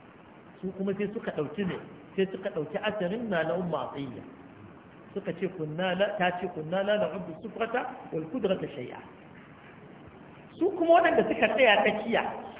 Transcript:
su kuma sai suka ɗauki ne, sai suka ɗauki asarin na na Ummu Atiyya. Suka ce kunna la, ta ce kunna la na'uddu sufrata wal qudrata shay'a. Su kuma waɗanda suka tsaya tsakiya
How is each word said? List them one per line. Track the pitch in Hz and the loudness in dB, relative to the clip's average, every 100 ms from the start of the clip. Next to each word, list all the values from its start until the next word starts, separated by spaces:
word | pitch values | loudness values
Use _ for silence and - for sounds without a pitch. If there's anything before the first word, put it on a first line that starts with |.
| - - - - - - | -20 -20 -20 -20 -20 -10
su | 185 | -8
kuma | 185 196 | -4 -2
sai | 196 202 | -2 -2
suka | 226 - | -4 -4
ɗauki | 160 143 - 190 | -4 -4 -2 -2
ne, | 135 - - - | -4 -8 -16 -6
sai | - 190 | 0 0
suka | 190 202 | 0 -6
ɗauki | 170 151 196 | -4 -4 -2
asarin | 214 196 175 220 233 | -2 -2 -2 -2 0
na | 175 | 0
na | 160 175 | 2 0
Ummu | 180 151 | 0 -2
Atiyya. | 123 143 135 104 - - - - - - - - - | -4 -6 -8 -10 -14 -18 -20 -20 -20 -20 -20 -20 -12
Suka | 202 190 | -8 -6
ce | 170 190 | -4 -4
kunna | 180 151 160 185 180 | -4 -6 -2 0 2
la, | 208 - | 2 2
ta | 180 175 | 0 0
ce | 185 | -4
kunna | 156 156 185 | -6 -2 0
la | 202 208 | 2 2
na'uddu | 165 180 170 - | 0 -2 -8 -10
sufrata | 220 - 226 240 294 - - | -8 -6 -2 -2 -4 -10 -8
wal | 165 160 | -6 -4
qudrata | 254 202 185 156 | -2 0 0 -4
shay'a. | 143 123 - - - - - - - - - - - - - - - - | -8 -10 -12 -14 -18 -20 -20 -20 -20 -20 -20 -18 -18 -18 -20 -20 -20 -12
Su | - 349 | 0 0
kuma | - 330 | 4 8
waɗanda | 349 339 - 202 | 8 8 6 4
suka | - 320 | 4 4
tsaya | - 247 202 | 6 8 8
tsakiya | 214 208 233 180 - - - | 6 2 0 0 0 -4 -10